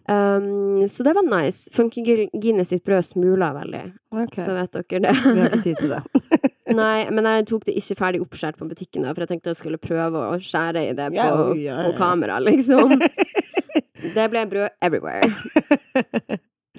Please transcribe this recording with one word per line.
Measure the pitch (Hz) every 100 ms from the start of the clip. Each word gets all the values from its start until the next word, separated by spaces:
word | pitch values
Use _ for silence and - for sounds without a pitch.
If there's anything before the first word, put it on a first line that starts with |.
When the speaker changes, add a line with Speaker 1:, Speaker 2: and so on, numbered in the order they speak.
| -
Speaker 1:
Ehm, | 208 202 202 202 202 196 196 202
så | -
det | 254
var | 359
nice. | 359 190 147 - -
Funky | - 233 240
Gil-, | 233 226 208 214
Guinness | 220 214 180
sitt | 180 -
brød | 190
smuler | 170 185 180 185 165
veldig. | 143 - - 180 190 -
Speaker 2:
Ok. | 220 233 -
Speaker 1:
Så | 175 185
vet | 180
dere | - 175 185
det. | 196 262
Speaker 2:
Vi | 262 226
har | -
ikke | 226
tid | 190 156
til | 147
det. | 131 -
<laughs> | 262 - 320 269 _ - 226
Speaker 1:
Nei, | 220 220 -
men | 220 220
jeg | 220 214
tok | 220 208
det | 208
ikke | - 196
ferdig | 185 180
oppskjært | 180 - 156 -
på | 160
butikken | 170 180 175
da, | 135
for | 160 170
jeg |
tenkte | 170 170
jeg | 165
skulle | 160 156
prøve | - 165 165 160
å | 113 175
skjære | 185 165 165 165 135
i |
det | 135 143
på, | 180
Speaker 2:
Ja, | 240 156
oi, | 139 156 143
ja, | 131
Speaker 1:
på | 175
Speaker 2:
ja. | 170
Speaker 1:
kamera, | 180 175 107 101
liksom. | 139 277 247 262 262 277
Speaker 2:
<laughs> | 349 - 381 427 - - - - - -
Speaker 1:
Det | - 220 220
ble | 226 214
brød | 196 202 -
everywhere. | 180 151 78 65 - 202 - 302 - 277 _
Speaker 2:
<laughs> | 269 - 226 - 196 _ _ _